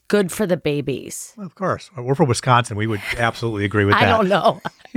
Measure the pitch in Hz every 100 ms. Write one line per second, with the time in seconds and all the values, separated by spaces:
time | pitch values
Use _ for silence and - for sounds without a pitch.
0 | - 208 185 - 202 175 156 147 139 127
1 | - - - - 190 - 185 113 - -
2 | 123 139 151 113 - 120 117 104 110 104
3 | - - 117 - 117 104 101 104 101 -
4 | 101 220 185 190 214 175 - - -